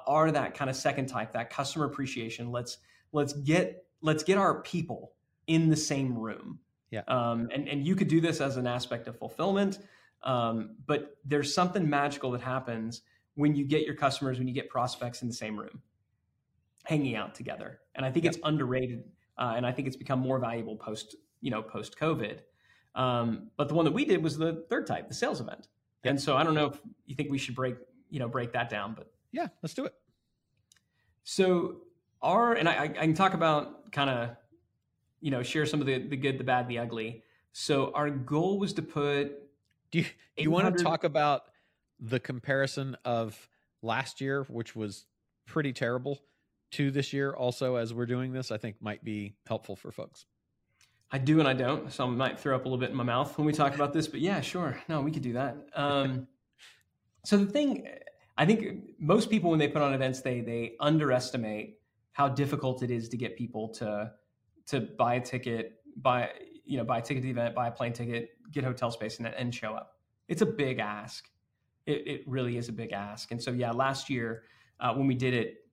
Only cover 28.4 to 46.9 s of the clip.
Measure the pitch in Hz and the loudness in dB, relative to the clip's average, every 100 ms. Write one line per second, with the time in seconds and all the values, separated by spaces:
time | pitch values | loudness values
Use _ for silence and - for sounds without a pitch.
28.4 | 120 123 120 107 101 110 - _ _ 285 | -2 -2 -2 -4 -6 -10 -16 _ _ -6
29.4 | 311 - 160 - 277 - _ _ _ _ | -6 -6 -8 -4 -6 -8 _ _ _ _
30.4 | _ _ _ _ _ _ _ _ - - | _ _ _ _ _ _ _ _ -8 2
31.4 | 190 180 - - - _ _ _ 151 190 | 4 4 2 -6 -16 _ _ _ 2 4
32.4 | 240 233 170 123 160 - 160 156 190 180 | 6 4 4 2 0 2 2 6 4 4
33.4 | 165 151 - - - - 139 127 117 117 | 4 4 0 -10 -8 0 0 0 -2 -8
34.4 | _ _ _ _ _ _ _ _ 151 127 | _ _ _ _ _ _ _ _ -2 0
35.4 | 120 160 147 151 135 131 - 139 139 131 | 0 0 2 2 2 0 -2 -2 -2 -2
36.4 | 131 123 123 117 117 113 113 120 _ _ | 2 2 2 -4 -4 -4 -6 -8 _ _
37.4 | _ - - 143 131 143 147 135 123 147 | _ -10 0 2 2 0 0 -2 0 0
38.4 | 180 196 202 - 156 151 143 143 143 - | 2 0 0 -2 -4 -2 0 2 -2 -6
39.4 | - _ _ _ _ 165 170 - _ - | -18 _ _ _ _ 0 0 -6 _ -2
40.4 | 156 175 190 175 170 160 170 151 147 139 | 2 4 4 4 2 2 2 4 4 2
41.4 | - _ _ _ _ _ 117 123 - 127 | -2 _ _ _ _ _ -4 -4 -2 -8
42.4 | 139 135 135 - 135 127 123 120 113 - | 0 2 2 -2 -6 -6 -2 0 -2 -8
43.4 | - _ _ _ 113 113 127 - 135 139 | -20 _ _ _ -2 -2 -2 -6 -2 -2
44.4 | 135 117 113 113 107 - _ _ _ _ | -4 -8 -8 -6 -6 -8 _ _ _ _
45.4 | - 160 143 123 117 123 131 139 _ _ | -6 -2 -2 0 0 0 -4 -6 _ _
46.4 | _ _ _ - 139 | _ _ _ 0 0